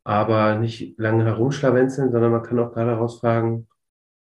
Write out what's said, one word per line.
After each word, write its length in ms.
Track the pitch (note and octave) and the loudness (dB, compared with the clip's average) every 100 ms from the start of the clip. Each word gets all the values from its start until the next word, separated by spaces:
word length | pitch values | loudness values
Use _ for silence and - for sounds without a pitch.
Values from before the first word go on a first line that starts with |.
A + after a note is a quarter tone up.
aber 520 | - G#2 G#2+ A2 G#2+ G#2+ | -4 -2 2 2 2 2
nicht 440 | A2+ A2+ F2 - | -2 -4 -12 -6
lange 260 | A2 A2+ A2+ | 0 2 2
herumschlawenzeln, 880 | G#2+ C3 - C#3 B2 C3 C3 C3 | 0 -2 0 2 4 2 0 0
sondern 200 | A#2 A#2 | 2 2
man 120 | A#2 | 0
kann 160 | A2+ A#2 | 0 -2
auch 140 | A#2+ | -2
gerade 200 | A#2 A#2 | -2 -2
rausfragen, 760 | A2+ A#2 A#2 A#2+ A#2 A2+ A2+ A#2 _ _ _ _ _ _ | -2 -4 -2 0 0 0 -4 -8 _ _ _ _ _ _